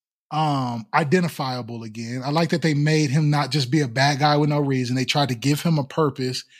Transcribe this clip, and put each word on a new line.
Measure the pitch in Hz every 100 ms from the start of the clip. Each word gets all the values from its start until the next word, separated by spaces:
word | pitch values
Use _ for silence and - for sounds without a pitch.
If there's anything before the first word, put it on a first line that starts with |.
| _ _ -
um, | 151 156 139 123 117 110
identifiable | 151 147 185 165 - 156 147 117 120
again. | 113 113 117 127
I | 139
like | 156 165
that | 170
they | 160
made | 143 147 156 143
him | 151 151
not | 147 139
just | 147 123
be | 156
a | 131
bad | 113 139 139
guy | 151 147
with | 147
no | 147
reason. | 139 131 123 127
They |
tried | 123 147 135
to |
give | 117 135 147
him | 170 151
a |
purpose. | 139 - 147 135 127 131 -